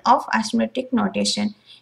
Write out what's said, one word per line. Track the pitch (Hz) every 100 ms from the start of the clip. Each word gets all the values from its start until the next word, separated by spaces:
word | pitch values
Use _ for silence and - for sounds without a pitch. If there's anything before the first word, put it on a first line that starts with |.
| -
of | 285 -
asymptotic | 220 220 226 226 254 254
notation. | 233 202 208 202 - 208 - - -